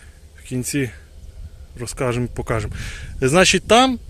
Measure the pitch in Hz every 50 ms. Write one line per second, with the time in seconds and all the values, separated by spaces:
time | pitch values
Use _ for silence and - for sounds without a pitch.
0 | - - - - - - - - - - 127 127 117 - - 143 131 110 - -
1 | - - - - - - - - - - - - - - - - 120 110 - -
2 | 139 123 117 123 123 113 - - 120 - 123 110 104 - - - - - - -
3 | - - - - 135 131 147 185 185 - - 185 - - 214 240 262 262 247 226
4 | - -